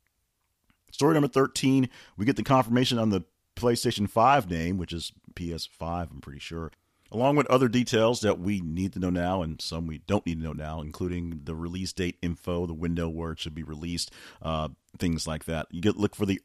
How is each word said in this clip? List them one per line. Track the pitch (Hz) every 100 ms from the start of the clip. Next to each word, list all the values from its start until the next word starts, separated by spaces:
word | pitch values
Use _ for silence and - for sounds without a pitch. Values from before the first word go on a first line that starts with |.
| _ _ _ _ _ _ _ _ _
Story | - 143 156
number | 127
thirteen, | 135 135 - 135 135 127 - - -
we | 107
get | 117
the |
confirmation | 107 135 113 120 127 120
on | 110
the | 98 - _ _ -
PlayStation | 120 117 123 107 101
five | - 120 143 98
name, | 85 85 92
which | 82
is | 85 - - -
P | - 87
S | 80 -
five, | _ 82 85 82
I'm | 69
pretty | 69 69
sure, | - 82 82 - _ _ _
along | 107 131 147
with | 127
other | 127 131
details | 120 117 113 113 120
that | 104 87
we | 90 104
need | 82 82 95
to | 92
know | 90
now | 87 87 95
and | 82 73
some | - 82 82
we | 78
don't | - 104 87
need | 80
to |
know | 80
now, | 73 76 80
including | 76 76 90 87 85 82
the | 73 80
release | 85 92 92
date | - 90 -
info, | 87 80 - 87 87
the | 80
window | 85 85 85
where | 80 82
it | 78
should | 85 78
be |
released, | 76 76 85 85 - - - -
uh, | 80 80 78 - _ -
things | 90 80 -
like | 78 -
that. | 80 -
You | 85
get, | 104 101
look | 101 -
for | 104
the | 95